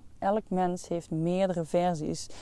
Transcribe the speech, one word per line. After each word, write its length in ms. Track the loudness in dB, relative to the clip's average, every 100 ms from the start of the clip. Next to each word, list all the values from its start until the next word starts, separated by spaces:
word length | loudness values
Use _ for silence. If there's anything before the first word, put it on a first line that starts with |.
| -16 -4
Elk 240 | 0 0 0
mens 400 | 0 2 0 -2
heeft 240 | -4 -2
meerdere 540 | 0 2 2 2 0 0
versies 640 | 2 2 2 -2 -4 -6 -12